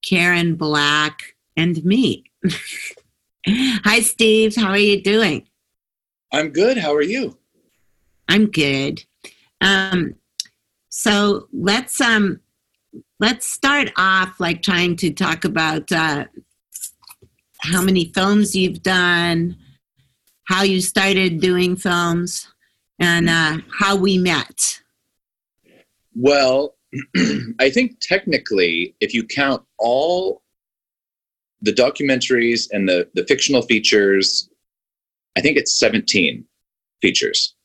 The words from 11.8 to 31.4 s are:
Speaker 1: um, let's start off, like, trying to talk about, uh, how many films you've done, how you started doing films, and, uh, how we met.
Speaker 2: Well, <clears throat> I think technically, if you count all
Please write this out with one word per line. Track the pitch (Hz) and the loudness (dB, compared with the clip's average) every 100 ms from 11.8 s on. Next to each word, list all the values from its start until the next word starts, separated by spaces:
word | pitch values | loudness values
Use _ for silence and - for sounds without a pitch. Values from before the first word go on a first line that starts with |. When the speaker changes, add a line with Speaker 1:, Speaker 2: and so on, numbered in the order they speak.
| 254 - | -4 -2
Speaker 1:
um, | 247 226 196 160 _ _ _ _ _ - _ _ | 0 2 0 -2 _ _ _ _ _ -20 _ _
let's | 214 247 - | -2 -2 -6
start | - 277 285 269 - | -4 -2 0 -2 0
off, | 185 190 185 - | 2 2 -2 -4
like, | 175 170 | -4 -2
trying | - 175 175 170 | -2 0 0 0
to | 175 | -4
talk | 147 190 165 | -2 -4 -2
about, | 180 156 160 156 - | -4 -2 -2 -4 -2
uh, | 170 160 147 - - _ _ _ - - _ _ - - _ _ _ | -2 0 -2 -6 -16 _ _ _ -16 -16 _ _ -20 -20 _ _ _
how | 151 180 | -4 0
many | 190 190 170 | 2 0 0
films | - 190 208 202 | -2 2 2 2
you've | 196 185 170 | 0 -2 -2
done, | - 185 175 175 170 170 170 175 - _ _ _ _ _ _ _ | -2 0 2 0 0 0 -2 -6 -20 _ _ _ _ _ _ _
how | - 185 | -4 0
you | 196 185 | 2 0
started | 180 - 196 190 185 165 | 0 0 2 2 0 0
doing | 185 180 180 | 0 2 0
films, | 180 185 175 170 170 175 - - _ _ _ _ _ | 0 -2 0 0 -2 -2 -8 -12 _ _ _ _ _
and, | 175 170 165 | 2 4 2
uh, | 165 160 160 - - | 2 0 -2 -10 -2
how | 196 196 | 0 2
we | 185 185 | 2 2
met. | 180 156 - - - - _ _ _ _ _ _ _ _ _ _ _ _ _ | 2 0 -4 -6 -6 -6 _ _ _ _ _ _ _ _ _ _ _ _ _
Speaker 2:
Well, | - 127 143 135 131 143 _ _ | 0 2 4 4 2 -2 _ _
<clears throat> | 127 - 185 - - 120 - | -14 -6 0 0 -2 -6 0
I | 135 | 0
think | 139 254 - | 2 -2 -4
technically, | - 190 - 160 - 101 87 85 87 _ | -4 -4 0 -4 -2 0 2 0 -4 _
if | 104 | -4
you | 120 | -4
count | 110 - 139 131 _ _ | -6 -2 -2 -2 _ _
all | 110 127 160 180 190 - _ _ _ _ _ _ _ _ _ _ | -2 0 0 -2 -4 -8 _ _ _ _ _ _ _ _ _ _